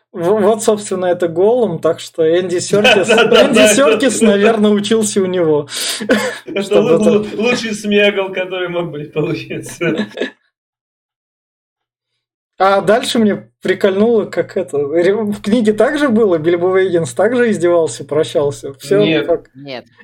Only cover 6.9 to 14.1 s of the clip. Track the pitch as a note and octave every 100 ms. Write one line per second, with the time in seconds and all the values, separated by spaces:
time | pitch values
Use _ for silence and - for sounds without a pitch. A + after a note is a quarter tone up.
6.9 | G#3 G#3+ G#3 - G3+ A#3 B3 A3+ G#3 G#3
7.9 | G3+ G3+ G3 F#3+ F#3 F#3 F#3 F3+ F3 E3
8.9 | D3 D3 D#3 E3 D#3 - D#3 C3+ - E3+
9.9 | - G#3 - - - _ _ _ _ _
10.9 | _ _ _ _ _ _ _ _ _ _
11.9 | _ _ _ _ _ _ - F#3+ G3 E3+
12.9 | A3+ B3 A#3+ G#3 F#3 - _ - F3+ G3+
13.9 | F#3+ A3